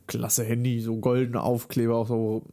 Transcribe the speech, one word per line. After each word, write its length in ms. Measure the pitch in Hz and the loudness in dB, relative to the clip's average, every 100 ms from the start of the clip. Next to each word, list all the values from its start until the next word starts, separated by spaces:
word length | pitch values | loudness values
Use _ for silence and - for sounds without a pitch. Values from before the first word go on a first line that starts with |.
| - | -8
klasse 380 | 123 113 - | -4 -2 0
Handy, 360 | 113 117 123 117 | 0 0 0 0
so 160 | 113 113 | -2 0
goldener 460 | 123 123 123 117 | 2 2 2 0
Aufkleber, 540 | - 120 - 123 117 117 | 0 0 -2 0 2 2
auch 120 | 113 | 0
so 360 | 117 110 110 - | 0 0 -2 -6